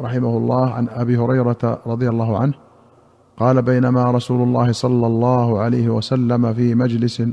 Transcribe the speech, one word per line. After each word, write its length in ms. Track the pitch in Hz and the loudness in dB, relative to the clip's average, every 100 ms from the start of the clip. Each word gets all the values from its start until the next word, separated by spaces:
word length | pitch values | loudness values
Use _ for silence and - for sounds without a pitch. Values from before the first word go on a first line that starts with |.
رحمه 360 | 120 123 120 117 | -6 -2 -2 -2
الله 340 | 117 123 127 | 0 0 0
عن 180 | 117 120 | -2 -4
أبي 300 | 120 120 123 | -4 0 0
هريرة 600 | 120 131 120 117 117 113 117 | 2 0 0 0 -2 -4 -6
رضي 220 | 117 123 | -4 -2
الله 300 | 113 113 104 | -2 0 0
عنه 160 | 135 139 - - - _ _ _ _ - | 0 -2 -10 -20 -20 _ _ _ _ -2
قال: 260 | 117 131 | 2 2
"بينما 480 | 123 127 127 123 123 | 2 2 2 2 2
رسول 320 | 123 - 123 | 0 0 0
الله 300 | 123 123 120 | 0 0 0
صلى 340 | 113 127 123 117 | 0 0 0 2
الله 520 | 113 123 127 117 104 | 2 2 2 2 0
عليه 300 | 113 123 117 | 0 0 0
وسلم 680 | 113 110 131 120 120 117 | -2 -2 -2 0 0 0
في 200 | 113 120 | 0 0
مجلس 480 | 117 127 117 117 - 117 | 2 0 0 -2 -2 -4